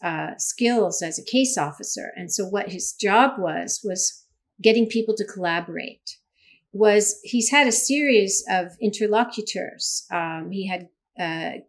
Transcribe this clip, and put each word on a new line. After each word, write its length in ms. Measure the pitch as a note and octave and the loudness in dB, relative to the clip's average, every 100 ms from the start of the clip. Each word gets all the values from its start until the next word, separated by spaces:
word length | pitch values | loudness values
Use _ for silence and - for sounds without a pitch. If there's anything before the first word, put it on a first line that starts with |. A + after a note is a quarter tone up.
uh, 280 | F3 D#3 D#3 - | -6 -4 -6 -6
skills 640 | - - A#3+ A#3+ F#3+ - | -6 0 2 2 2 -2
as 180 | E3 - | -6 -8
a 40 | |
case 340 | - B3+ C4 G3 | -2 2 2 2
officer, 540 | D3 D3 - - - - | -2 -4 -10 -10 -10 -12
and 160 | F3 | -6
so 140 | - F#3 | -4 -2
what 240 | G3+ - | -4 -4
his 240 | F3+ - | -6 -8
job 460 | - G3+ G#3+ C4+ C4 | -4 2 4 4 2
was, 420 | F3 D#3+ E3+ - | -2 -2 -4 -6
was 420 | G#3+ F3+ - - _ _ _ - | -6 -4 -4 -6 _ _ _ 0
getting 260 | A3 A3+ A3 | 4 4 4
people 280 | A3+ A3 G#3+ | 2 0 -2
to 100 | G3 | -4
collaborate, 920 | F#3+ F3+ E3+ F3 E3+ - - - - _ _ _ _ _ | -4 -2 -2 -4 -10 -12 -14 -18 -18 _ _ _ _ _
was 480 | G3 G#3+ G#3 G#3 - | 4 6 6 4 -2
he's 280 | - B3 A3 | -2 0 4
had 160 | C#4+ C4+ | 4 4
a 40 | |
series 720 | A3 - C#4+ C#4+ A3+ G3 - - | 2 2 2 4 4 4 0 0
of 220 | F#3+ F3 - | -2 -2 -2
interlocutors. 1200 | A3 G3+ G#3+ G#3+ A#3+ - G#3+ F#3 - - - - - | -2 0 2 2 0 -4 -8 -6 -8 -8 -6 -6 -6
Um, 380 | F3 E3 E3 E3 | -6 -6 -6 -8
he 160 | G3 F#3+ | -6 -6
had, 220 | F3+ F3 _ _ - | -6 -10 _ _ -8
uh, 400 | E3+ E3 E3 - | -6 -6 -6 -10